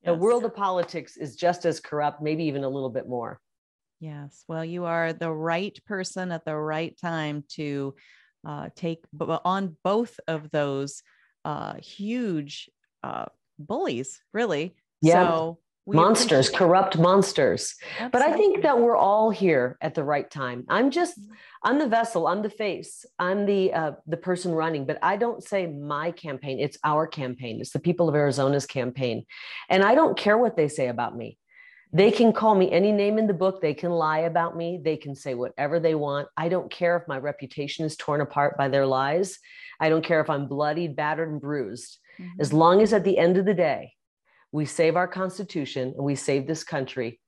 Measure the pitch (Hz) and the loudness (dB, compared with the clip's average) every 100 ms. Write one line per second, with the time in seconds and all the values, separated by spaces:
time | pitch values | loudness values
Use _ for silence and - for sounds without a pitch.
0 | 170 170 196 240 226 - 202 185 170 170 | 0 2 4 2 0 -2 -2 0 -2 -6
1 | 151 - 151 - 170 175 170 151 - 147 | -12 -12 -12 0 0 2 -2 -2 -6 -2
2 | 147 147 151 156 160 139 135 135 131 123 | -2 -2 -4 -2 -2 -2 -4 -4 -4 -6
3 | - 123 113 - _ _ _ _ _ _ | -6 -8 -8 -12 _ _ _ _ _ _
4 | 156 147 143 _ - 160 165 175 175 165 | -14 -14 -16 _ -10 -8 -6 -6 -2 0
5 | 165 165 165 156 160 170 196 - _ 202 | -2 -2 -6 -4 -2 -2 -4 -10 _ -8
6 | 185 - 185 165 160 156 151 156 165 - | -6 -8 -6 -6 -6 -6 -4 -4 -6 -8
7 | 175 165 151 147 143 - 147 143 139 139 | -8 -6 -4 -6 -10 -8 -6 -4 -6 -10
8 | _ _ _ _ 156 147 - - 170 165 | _ _ _ _ -12 -10 -12 -8 -6 -6
9 | _ 147 165 160 180 190 196 156 185 208 | _ -8 -4 -2 -2 -2 -4 -6 -2 -2
10 | 233 - - 160 151 156 143 139 139 - | -2 -8 -8 -8 -4 -2 -2 -4 -6 -10
11 | _ _ _ _ 156 147 50 - - - | _ _ _ _ -8 -8 -8 -12 -16 -12
12 | 202 247 233 165 147 - - _ _ _ | -6 -4 -2 -4 -6 -14 -18 _ _ _
13 | - - 57 _ _ - 147 247 359 120 | -10 -8 -10 _ _ -20 -8 -4 -4 -4
14 | 135 - _ 208 233 147 175 _ _ _ | -8 -12 _ -4 -2 -2 -4 _ _ _
15 | 156 175 180 165 160 170 _ _ - 156 | 6 6 6 2 -2 -8 _ _ 0 4
16 | 180 226 - 143 131 - 175 185 190 156 | 6 4 4 4 4 4 4 6 4 4
17 | 175 196 190 - 127 92 - - - - | 6 6 4 2 2 2 -4 -10 -14 -10
18 | 240 247 285 330 403 392 320 247 240 233 | -2 2 2 4 4 4 4 4 4 4
19 | 196 208 220 185 190 147 123 - 160 - | 4 4 2 2 2 4 2 -2 -6 -4
20 | 139 147 - 143 127 123 123 190 269 277 | -2 -2 -2 -8 -6 -8 -2 2 2 0
21 | 349 - - - - - - 277 294 226 | -4 -6 -20 -20 -20 -6 -2 0 2 0
22 | 226 180 160 185 214 - 214 170 165 - | 0 0 0 -2 -4 -4 -6 -6 -10 -18
23 | - _ 180 196 202 202 185 165 156 147 | -20 _ -2 0 0 2 2 0 -4 -6
24 | - 165 180 180 180 160 160 156 135 151 | -8 -6 -4 -4 -2 -2 -2 -2 -4 -2
25 | 175 202 233 226 - 202 175 143 147 147 | 0 0 -2 -4 -4 -4 -4 -8 -6 -4
26 | 165 170 160 135 143 131 143 - 151 151 | -4 -6 -10 -10 -8 -4 -4 -2 0 0
27 | 160 156 131 123 123 110 117 - 170 175 | 0 -4 -8 -8 -10 -10 -6 -4 -2 2
28 | 170 147 143 131 135 143 139 135 123 131 | 2 4 2 2 2 0 -2 -6 -6 -4
29 | 127 117 113 - - - - 185 196 262 | -4 -4 -8 -18 -16 -16 0 4 6 6
30 | 320 185 202 214 240 226 151 - 127 117 | 4 2 2 4 4 2 -2 0 -4 -2
31 | 117 117 113 - _ _ - _ _ 156 | -6 -6 -14 -16 _ _ -20 _ _ 4
32 | 208 208 233 220 220 202 185 170 202 208 | 4 8 4 6 4 4 4 4 4 2
33 | 202 214 220 175 185 190 156 143 175 170 | 2 2 0 2 0 0 -4 -2 -2 0
34 | 156 156 165 165 170 165 170 180 147 151 | 0 0 0 0 -2 -4 -6 -4 -4 -4
35 | 147 139 143 123 123 - 143 165 165 156 | -6 -10 -8 -6 -6 -4 -2 0 2 0
36 | 147 143 143 - 165 180 - - 175 175 | -2 -4 -6 -4 -2 -2 -4 -2 0 0
37 | 170 139 143 139 139 - 143 - 156 151 | -2 -6 -6 -8 -12 -10 -8 -4 -6 -6
38 | - 151 143 - 143 - 139 139 135 131 | -4 -2 0 0 0 0 0 2 2 2
39 | 135 165 190 - _ - - - 156 160 | 0 0 -2 -6 _ -20 -20 -2 2 2
40 | 160 160 151 143 139 139 147 156 170 143 | 2 0 2 -2 -4 -2 -2 -2 -4 -4
41 | 151 156 160 151 143 147 110 120 - - | -4 -2 -4 -6 -6 -6 -6 -10 -16 -20
42 | _ - 185 - 147 151 165 190 214 214 | _ -20 -16 -4 2 6 8 8 6 4
43 | 180 175 170 185 190 180 160 127 - _ | 4 4 4 4 2 2 0 -2 -8 _
44 | _ _ _ _ _ 151 143 - 165 165 | _ _ _ _ _ -6 -4 2 2 4
45 | 180 185 185 185 190 165 135 - 127 135 | 0 -2 -6 -6 -8 -6 -6 -6 -6 -4
46 | 143 135 - 139 135 156 - 151 127 - | -2 -2 0 -2 -2 -6 -4 -6 -6 -6
47 | 117 - | -8 -8